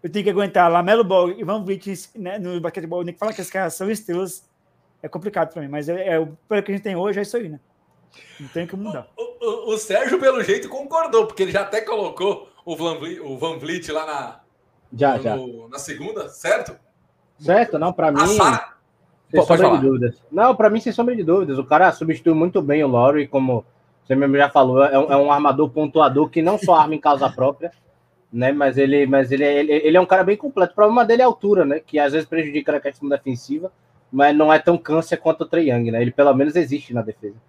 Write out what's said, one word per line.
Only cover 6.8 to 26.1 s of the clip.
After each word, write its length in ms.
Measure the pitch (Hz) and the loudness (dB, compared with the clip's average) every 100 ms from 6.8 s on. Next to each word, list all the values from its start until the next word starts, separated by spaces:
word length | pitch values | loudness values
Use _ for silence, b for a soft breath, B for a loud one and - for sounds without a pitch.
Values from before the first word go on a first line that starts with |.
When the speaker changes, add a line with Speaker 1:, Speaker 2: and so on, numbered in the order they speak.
Speaker 1:
tem 120 | 208 180 | -6 -4
hoje, 240 | 196 202 | -4 -4
é 40 | |
isso 120 | 202 240 | -6 -8
aí, 140 | 196 | -8
né? 100 | 151 _ _ _ _ _ b b b | -14 _ _ _ _ _ b b b
Não 80 | 139 | -12
tem 180 | 165 175 | -10 -10
como 160 | 190 | -10
mudar. 240 | 208 151 117 - | -10 -12 -14 -14
Speaker 2:
O, 40 | |
o, 500 | 240 240 233 226 226 | -14 -8 -8 -6 -6
o, 20 | |
o 40 | 214 | -6
Sérgio, 420 | - 196 262 370 | -2 -2 0 2
pelo 240 | 269 254 | 2 0
jeito, 260 | 175 214 - | -2 -2 -4
concordou, 560 | 262 285 320 330 226 220 | -12 -4 -4 0 0 0
porque 160 | - | -2
ele 100 | 190 | -2
já 100 | 196 | -2
até 200 | 196 220 | -4 -6
colocou 680 | 220 233 185 - 190 202 b b | -6 -6 -6 -4 -4 -4 b b
o 120 | - 156 | -14 -8
Van 240 | 165 156 | -6 -6
Vliet, 200 | 156 180 | -10 -12
o 160 | 151 131 | -12 -8
Van 200 | 160 156 | -8 -8
Vliet 340 | 147 180 165 | -10 -10 -8
lá 140 | 156 156 | -8 -6
na, 340 | 147 127 - _ _ _ _ _ | -10 -10 -18 _ _ _ _ _
Speaker 3:
Já, 240 | 117 139 120 | -2 0 0
Speaker 2:
no, 60 | |
Speaker 3:
já. 120 | 123 107 | -4 -6
Speaker 2:
no, 320 | 127 117 117 | -8 -16 -18
na 100 | - | -18
segunda, 500 | - 147 175 440 - | -16 -12 -12 -12 -12
certo? 480 | - 165 - - - _ _ _ _ _ _ | -10 -4 -2 -4 -16 _ _ _ _ _ _
Speaker 3:
Certo, 400 | 151 196 233 156 | 2 2 2 0
não, 120 | 165 | -4
pra 180 | 180 160 | 0 0
Speaker 2:
A 20 | |
Speaker 3:
mim, 160 | 143 170 | 2 2
Speaker 2:
Sara- 460 | 214 202 240 - _ _ _ _ _ _ | 4 2 2 -6 _ _ _ _ _ _
Speaker 3:
sem 100 | 151 | 0
Speaker 2:
Pô, 60 | 151 | 4
pode 0 | |
Speaker 3:
sombra 100 | 165 | 4
de 60 | |
Speaker 2:
falar. 180 | 185 170 | 6 4
Speaker 3:
dúvidas. 400 | 135 131 120 - _ | 2 2 -2 -4 _
Não, 240 | 165 240 233 | 2 2 4
pra 140 | 214 | 2
mim, 100 | 220 | 2
sem 140 | 233 | -4
sombra 220 | 214 240 240 | -2 -2 -2
de 80 | |
dúvidas. 340 | 160 185 170 135 | 0 0 0 -4
O 80 | 127 | 2
cara 260 | 151 185 | 4 4
substitui 420 | - 160 156 170 | 2 -4 -2 0
muito 280 | 156 175 190 | 2 2 0
bem 220 | 143 147 | 0 0
o 40 | 143 | 2
Lowry, 400 | 120 127 151 139 | 4 4 2 0
como 380 | 139 131 120 - _ _ _ _ | -2 -2 -2 -6 _ _ _ _
você 100 | 135 | 0
mesmo 220 | 139 139 | 2 4
já 120 | 143 | 4
falou, 340 | 147 127 127 | 4 4 4
é 140 | 143 135 | 4 4
um, 140 | 147 | 2
é 60 | 139 | 2
um 140 | 143 | 4
armador 380 | 143 147 135 151 | 2 2 0 -2
pontuador 600 | 151 151 156 147 | -2 -2 2 2